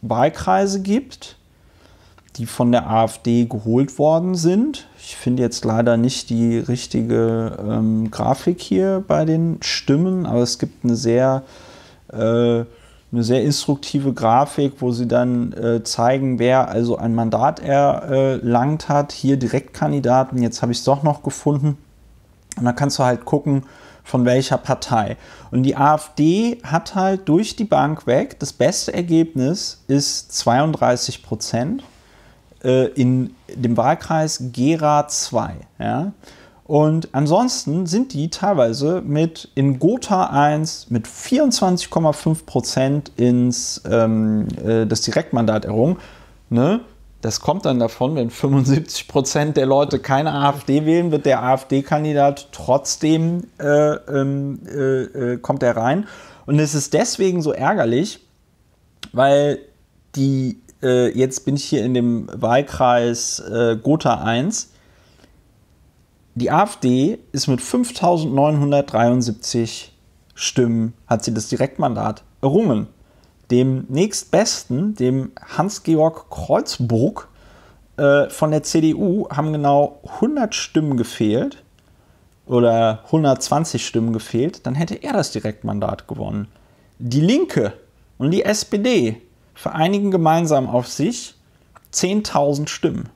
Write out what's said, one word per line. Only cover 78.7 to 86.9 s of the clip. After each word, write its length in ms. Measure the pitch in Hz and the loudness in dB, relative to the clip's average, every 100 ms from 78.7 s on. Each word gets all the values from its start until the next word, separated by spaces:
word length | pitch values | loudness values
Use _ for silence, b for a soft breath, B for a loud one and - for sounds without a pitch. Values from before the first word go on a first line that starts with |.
| 165 | 2
D 140 | 160 | 2
U 340 | 156 196 190 - | 2 0 0 -2
haben 240 | 139 156 | -4 -4
genau 480 | 151 143 143 143 - - - | 0 2 2 2 -2 -16 -4
hundert 360 | 226 294 220 | -2 0 -2
Stimmen 420 | - - - 151 131 | -4 -2 -2 0 -2
gefehlt 680 | 117 - 107 107 269 - _ _ b b b b b _ _ | -2 -2 0 0 -2 -8 _ _ b b b b b _ _
oder 580 | 123 120 113 113 110 - | 2 4 4 2 0 0
hundertzwanzig 720 | 160 151 131 - 143 160 120 - | 2 2 0 0 -2 0 -4 -4
Stimmen 280 | 120 113 | -2 0
gefehlt, 520 | 110 - 113 143 - 131 | -2 -4 -2 -2 -4 -6
dann 80 | |
hätte 200 | 127 170 | -4 -4
er 180 | 208 294 | -6 -4
das 180 | 226 156 | -2 -2
Direktmandat 800 | 110 107 104 107 104 104 104 - | -4 -6 -8 -6 -4 -4 -6 -10
gewonnen. 400 | - 104 104 104 b b b b | -10 -8 -8 -10 b b b b